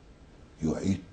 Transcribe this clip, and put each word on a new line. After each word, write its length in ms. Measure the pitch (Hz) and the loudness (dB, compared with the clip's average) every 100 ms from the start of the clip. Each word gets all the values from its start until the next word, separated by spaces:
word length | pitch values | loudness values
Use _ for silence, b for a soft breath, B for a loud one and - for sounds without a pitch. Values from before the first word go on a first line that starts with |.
| - - - - - - | -20 -20 -20 -20 -20 -2
يعيد 380 | 80 - 95 98 - | 0 2 2 0 -2